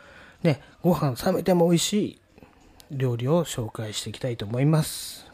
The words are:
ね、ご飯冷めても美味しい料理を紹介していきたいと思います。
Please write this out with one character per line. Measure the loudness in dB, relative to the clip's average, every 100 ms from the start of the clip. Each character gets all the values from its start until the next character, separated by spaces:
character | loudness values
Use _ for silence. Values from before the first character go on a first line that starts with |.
| -20 -20 -20 -2
ね、 | 0 0 -4 -2
ご | 0
飯 | 2 0 0
冷 | -2 0
め |
て | 2
も | 4 4
美 | 4
味 |
し | 2 0
い | -2 -6 _ -20 -20 _ _ -20 -12
料 | -4 -2 0
理 | 0
を | 0 0
紹 | -4 -6
介 | -8 -8
し | -8
て | -10
い |
き | -8
た | -6
い | -6
と |
思 | -4 0
い | 4
ま | 4
す。 | 0 -6 -12 -16 -20